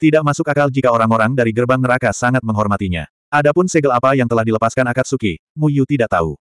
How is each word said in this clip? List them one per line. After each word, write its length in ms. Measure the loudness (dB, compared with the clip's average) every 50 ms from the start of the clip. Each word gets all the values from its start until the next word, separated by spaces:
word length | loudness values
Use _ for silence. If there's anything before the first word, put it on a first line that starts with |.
Tidak 240 | 2 2 2 2 2
masuk 240 | 0 0 -2 -2 -2
akal 160 | 0 0 0
jika 240 | 0 0 0 2 2
orang-orang 460 | 2 2 2 2 2 2 2 0 0 0
dari 160 | 0 0 0
gerbang 240 | 0 0 0 0 0
neraka 320 | 0 0 0 0 0 -2
sangat 320 | -2 -2 0 0 0 0
menghormatinya. 640 | -2 -2 -2 -2 -2 -2 -2 -2 -2 -4 -4 -6 -8 -10 _ _ _ _
Adapun 400 | -2 0 2 2 2 2 0 2
segel 240 | 2 0 2 2 0
apa 240 | 2 2 2 2 2
yang 80 | 0
telah 160 | 0 0 0
dilepaskan 480 | 0 0 0 0 -2 -2 -2 -2 -2 -2
Akatsuki, 480 | -2 -2 -2 -2 -4 -2 -2 -4 -4 -6 _ _ _
Mu 160 | -4 -2 0
Yu 160 | 0 0 0
tidak 240 | 0 0 -2 -2 0
tahu. 240 | 0 -2 -2 -2 -6 -10